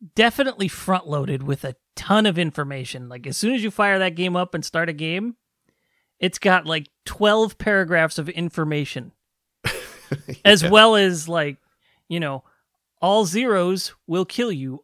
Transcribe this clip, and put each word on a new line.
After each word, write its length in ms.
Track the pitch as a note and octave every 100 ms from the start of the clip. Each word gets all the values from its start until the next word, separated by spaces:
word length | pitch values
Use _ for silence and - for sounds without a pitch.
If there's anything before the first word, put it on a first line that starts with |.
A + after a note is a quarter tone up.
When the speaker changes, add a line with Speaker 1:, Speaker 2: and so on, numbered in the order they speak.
| F#3+ -
Speaker 1:
definitely 520 | A#3 - C4+ - G3
front-loaded 760 | - - F#3 E3 D3 C3+ C#3
with 220 | C#3 C#3 C#3
a 100 | - _ -
ton 280 | - G#3 G#3+
of 140 | E3+
information. 680 | E3 D3 C#3 C#3 B2 C3 B2
Like, 180 | B2 C3
as 80 | -
soon 180 | G#3+
as 100 | B3+
you 60 | G#3+
fire 280 | - G3+ F#3+
that 160 | F#3 E3
game 200 | F3+ F3
up 160 | F3+
and 100 | E3
start 240 | C#3+ E3 E3+
a 40 |
game, 420 | D3+ D#3+ F3+ A#3 A#3 _ _ _ _ _ _ _ -
it's 200 | F#3 -
got, 260 | G3+ F#3 D#3+
like, 220 | D#3+ D3 _
twelve 540 | - - G#3 G#3+ A3 -
paragraphs 600 | - G3 E3+ F3 D#3+ -
of 120 | D3+
information. 840 | E3+ E3+ - D#3 D3 C#3 C3 B2 _ _ _ _ _ - -
Speaker 2:
<laughs> 680 | - - - - - B2+ G3+
Speaker 1:
As 180 | G#3
Speaker 2:
Yeah. 60 | D#3+
Speaker 1:
well 260 | G#3+ A3 G#3+
as, 320 | G3 E3+ D#3+
like, 300 | E3+ D3 C#3 _ _ _ _ -
you 120 | E3+
know, 220 | D3+ C3+ - _ _ _ _ -
all 240 | F3 G#3 F#3+
zeros 680 | G3 B3+ G3 F3 F#3 - - -
will 160 | E3+
kill 260 | F#3 - A#3+
you. 300 | D#3 C3 C3